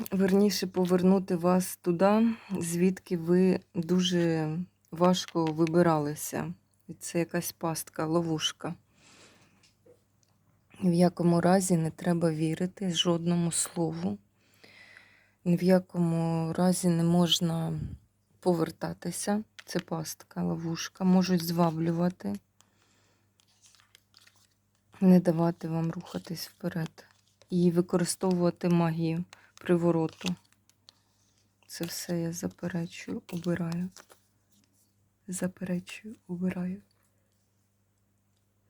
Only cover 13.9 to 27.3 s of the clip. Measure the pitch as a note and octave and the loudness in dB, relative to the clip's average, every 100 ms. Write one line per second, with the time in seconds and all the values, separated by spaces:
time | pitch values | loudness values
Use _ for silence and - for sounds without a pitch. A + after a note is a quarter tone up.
13.9 | E3 F#3 G#3 _ _ _ _ - - - | -4 -6 -6 _ _ _ _ -20 -20 -20
14.9 | - _ _ _ _ F3+ E3+ F3 F#3 F#3 | -20 _ _ _ _ 0 2 4 2 2
15.9 | F3 E3+ E3 E3 E3 D#3+ E3 F3+ F3+ F3+ | -2 0 0 0 -2 -2 0 0 2 2
16.9 | E3 E3+ F3 F3 - E3+ E3 E3 D#3+ - | 2 2 4 2 2 -2 -2 -4 -6 -8
17.9 | - _ _ _ _ F3+ E3+ E3 - E3+ | -12 _ _ _ _ 0 0 0 -4 -10
18.9 | E3+ F3+ F3 - G#3 G#3+ - - F3+ - | -8 -10 -8 -4 -4 -6 -16 -8 -8 -6
19.9 | E3 D#3 - - - F3 E3 E3 E3 - | -8 -8 -12 -14 -6 -4 -4 -6 -8 -10
20.9 | - F#3 F#3 F3+ F3+ E3 E3+ E3+ D#3+ E3 | -2 4 4 4 0 0 0 0 0 -2
21.9 | E3 F3 F3+ G3 G3+ _ _ _ _ _ | 0 -2 -2 -8 -8 _ _ _ _ _
22.9 | _ _ _ _ _ _ _ _ _ _ | _ _ _ _ _ _ _ _ _ _
23.9 | _ _ _ _ _ _ _ _ _ _ | _ _ _ _ _ _ _ _ _ _
24.9 | - F#3+ F3+ F3+ D#3+ E3+ E3+ E3 E3 E3 | 2 6 6 6 2 0 -2 -6 -4 -4
25.9 | F3 - F3+ F#3 D#3+ - - F3 F3 D#3+ | -6 -10 -12 -10 -12 -12 -10 -8 -6 -8
26.9 | - - _ _ | -10 -20 _ _